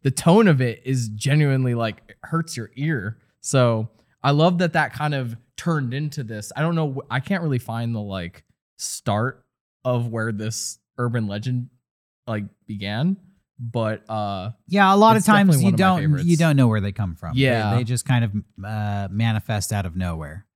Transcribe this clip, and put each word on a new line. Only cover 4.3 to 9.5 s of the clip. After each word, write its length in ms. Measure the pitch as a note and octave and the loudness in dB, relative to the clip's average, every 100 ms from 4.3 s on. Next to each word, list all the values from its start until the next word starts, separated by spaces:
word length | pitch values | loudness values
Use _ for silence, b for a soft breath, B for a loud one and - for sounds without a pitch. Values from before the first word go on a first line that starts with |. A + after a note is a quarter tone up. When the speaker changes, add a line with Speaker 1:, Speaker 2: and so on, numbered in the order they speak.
Speaker 1:
love 260 | D3 E3+ F3 | 4 4 2
that 140 | F3 | 0
that 200 | D#3+ C#3+ | 0 -2
kind 220 | - D3+ | -2 -4
of 220 | C#3 A#2+ A#2 _ - | -4 -6 -10 _ -8
turned 380 | F3 D#3 B2 | -2 -2 -2
into 280 | C3+ D3+ C#3+ | -6 -6 -8
this. 280 | A2+ G#2+ - - | -10 -10 -10 -4
I 60 | |
don't 120 | D#3+ | -2
know 180 | E3 D#3 | 0 -2
wh-, 120 | C3+ - | -4 -6
I 100 | B2+ | -6
can't 220 | - F#3+ | -2 -2
really 160 | D#3+ B2+ | -2 -4
find 340 | - A2+ A#2 | -4 -6 -4
the, 60 | A2+ | -6
like, 440 | G2+ F#2+ F2 - _ _ _ - | -6 -8 -10 -12 _ _ _ -14
start 680 | - - - G#2 B2 - _ | -12 -8 -4 -2 -2 -6 _